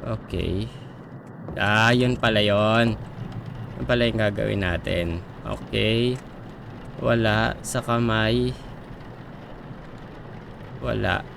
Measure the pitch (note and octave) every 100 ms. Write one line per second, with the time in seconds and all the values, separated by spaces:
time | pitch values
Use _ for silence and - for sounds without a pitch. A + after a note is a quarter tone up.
0 | A#2 A2 - F#2 F2 F2+ A#2 - - -
1 | - - - - - - G2+ G#2+ A2+ B2
2 | B2 B2 A#2 G#2+ G#2 G2+ G#2+ A2+ A#2 A2
3 | - - - - - - - - A#2+ A#2+
4 | A#2+ A2 G#2+ G#2 G#2+ G2+ F#2 E2+ - F2+
5 | E2+ E2+ - - - G#2+ - G#2+ G#2+ A2+
6 | B2 B2+ - - - - - - - -
7 | A#2+ A#2 A2 G#2+ A2+ - - B2+ A#2+ A#2
8 | A#2+ A2 A2 A#2+ B2 B2+ - - - -
9 | - - - - - - - - - -
10 | - - - - - - - - B2 A2
11 | G2 F2+ -